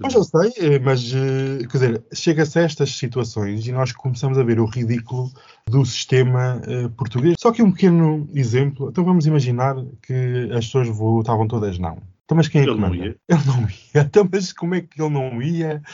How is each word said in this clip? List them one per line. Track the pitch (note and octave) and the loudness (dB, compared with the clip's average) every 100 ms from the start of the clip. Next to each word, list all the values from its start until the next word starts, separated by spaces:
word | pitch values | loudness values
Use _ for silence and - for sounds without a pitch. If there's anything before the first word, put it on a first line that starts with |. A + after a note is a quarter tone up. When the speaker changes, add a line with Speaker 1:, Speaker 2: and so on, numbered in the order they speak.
Speaker 1:
Mas | C4+ | 0
Speaker 2:
também. | B3+ | 2
Speaker 1:
eu | E3+ D#3+ G3+ | 2 2 0
sei, | A#3+ E3 | 0 2
eh, | C#3 | 2
mas, | C3 C3 A#2+ | 2 0 0
eh, | C3 C3+ C3 C3+ C3+ - | -2 0 -2 -4 -6 -4
quer | C#3 | 0
dizer, | B2+ A2+ - | 0 -2 -6
chega-se | - - D#3 D#3 E3 | -4 0 2 2 2
a | |
estas | E3+ D#3+ C#3+ - | 0 0 -4 -2
situações | B2 G2 A2 G#2+ G2+ G#2 A2+ | -6 -4 -4 -4 -4 -4 -4
e | |
nós | B2 C3 | -2 -4
começamos | B2 C3+ A#2 C#3 C3+ | -4 -6 -4 -2 0
a | |
ver | A#2 A#2 | 2 2
o | |
ridículo | A2 B2 A2+ A#2+ - B2+ B2+ - - _ - | 2 0 -2 -4 -4 -8 -8 -10 -20 _ 0
do | C3 | 2
sistema, | B2 - - C3 B2+ B2 B2+ B2 - | 2 -2 0 2 4 2 0 -4 -6
eh, | B2 A#2+ A2+ | -6 -6 -6
português. | A2 B2 D3+ E3+ | -6 0 0 2
Só | A#3+ | 2
que | A#3 | 4
um | A3 | 2
pequeno | F3+ F#3+ E3+ D#3+ D#3 D3 | 4 4 4 4 0 -4
exemplo, | C#3+ A#2+ B2 C#3+ C#3+ C3+ | -2 0 2 0 -2 -6
então | A2+ | -2
vamos | F3 F3+ D3+ | 2 4 4
imaginar | D3+ B2 A#2+ C3+ C3+ B2+ - | 2 2 0 -2 -2 -8 -14
que | - B2+ B2+ B2 A#2+ | -8 -4 -2 -2 -4
as | A#2+ | -4
pessoas | A2+ C3+ B2 | -2 0 0
votavam | G#2+ A2 A2+ A2 A2 A2 | 0 2 2 2 0 0
todas | A#2 G#2+ F2 | -2 -2 -4
não. | F2 D#2+ - _ | -6 -8 -18 _
Então, | - D#3+ | -2 2
mas | D#3 | 2
quem | D3+ | 2
é | |
que | C3+ | 2
Speaker 2:
Ele | A2 | 2
não | G2 | 0
Speaker 1:
manda? | F2 G2 | -2 -6
Speaker 2:
ia. | - - | -8 0
Speaker 1:
Ele | E3+ C3+ | 0 2
não | B2+ | 0
ia. | G#2+ - _ | 0 -6 _
<laughs> | D3 | 0
Então, | D3 G#3 F#3+ | 4 4 2
mas | F#3+ F#3 | 0 -4
como | - E3+ | -6 -4
é | F3+ | -4
que | E3+ C#3+ | -6 -6
ele | D#3 | -4
não | C#3+ C3 A#2 | -2 -4 -4
ia | C#3 E3+ D#3+ D3+ D3 | -4 -4 -4 -6 -10